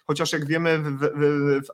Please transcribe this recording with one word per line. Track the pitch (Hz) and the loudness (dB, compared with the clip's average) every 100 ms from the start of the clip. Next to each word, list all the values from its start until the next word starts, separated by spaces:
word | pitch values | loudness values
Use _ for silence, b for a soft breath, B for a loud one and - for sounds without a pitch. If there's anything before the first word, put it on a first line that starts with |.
| - | -6
chociaż | 151 160 | -2 0
jak | 160 143 | -2 -2
wiemy, | 165 165 160 | 0 2 0
w, | |
w, | 151 139 | 0 -2
w, | 147 147 147 147 143 139 | -2 2 2 2 2 0
w | 139 | 0